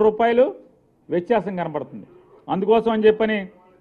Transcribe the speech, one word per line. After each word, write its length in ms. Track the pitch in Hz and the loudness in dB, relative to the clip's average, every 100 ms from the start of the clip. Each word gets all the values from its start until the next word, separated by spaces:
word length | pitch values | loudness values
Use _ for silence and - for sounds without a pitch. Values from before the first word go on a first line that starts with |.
| 214 | 2
రూపాయలు 380 | 214 233 233 285 - - _ _ _ - | 2 2 4 2 0 -20 _ _ _ -6
వ్యత్యాసం 460 | 170 175 226 185 185 | -6 0 -2 -2 -6
కనపడుతుంది. 520 | 165 147 131 117 - - _ - - | -6 -6 -10 -14 -20 -20 _ -20 -6
అందుకోసం 440 | 180 202 226 226 | -4 2 2 2
అని 140 | 220 214 | 2 2
చెప్పని 320 | 214 220 214 185 - _ _ | 2 0 -2 -6 -16 _ _